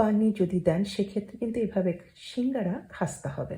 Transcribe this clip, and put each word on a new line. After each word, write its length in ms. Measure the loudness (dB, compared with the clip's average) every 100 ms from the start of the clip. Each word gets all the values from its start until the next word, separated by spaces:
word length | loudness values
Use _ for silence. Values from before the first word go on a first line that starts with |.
পানি 260 | 4 6 4 4
যদি 180 | 2 4 4
দেন, 140 | 2 0
সেক্ষেত্রে 400 | -2 -2 -4 -6 -6
কিন্তু 160 | -4 -2 0
এভাবে 260 | 0 0 -2 -10 -20 -10
সিঙ্গারা 440 | -4 -2 -2 -2 -4 -8
খাস্তা 340 | -6 -4 -4 -8 -6
হবে 200 | -8